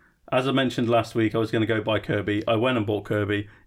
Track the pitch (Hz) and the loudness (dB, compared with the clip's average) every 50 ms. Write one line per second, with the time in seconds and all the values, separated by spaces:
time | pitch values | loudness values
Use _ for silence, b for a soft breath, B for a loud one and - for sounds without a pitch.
0 | b b b b b - 131 127 127 135 131 135 131 120 - - 120 113 117 113 | b b b b b -2 -2 0 0 2 2 2 0 0 0 0 0 2 2 2
1 | 110 - - 117 113 110 - 117 113 - - 113 110 104 113 107 98 110 107 101 | 0 0 0 0 0 2 2 0 -2 0 0 0 0 0 0 0 0 0 -2 0
2 | - - 110 104 95 104 104 107 - 117 117 107 120 127 127 117 104 107 104 98 | 0 -2 -2 -2 0 0 -2 0 0 0 0 2 2 2 0 0 0 0 -2 -2
3 | 98 - 110 104 104 98 104 101 101 b b b b | -2 -2 -2 -2 0 0 -2 -4 -4 b b b b